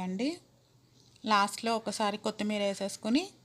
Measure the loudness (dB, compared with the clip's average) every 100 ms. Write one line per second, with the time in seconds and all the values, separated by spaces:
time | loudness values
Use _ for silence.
0 | -4 -2 -2 -4 -12 _ _ _ _ _
1 | _ -6 2 4 4 0 -2 -2 -2 0
2 | 0 0 -4 -4 -2 0 0 -2 -6 -4
3 | 0 0 0 -10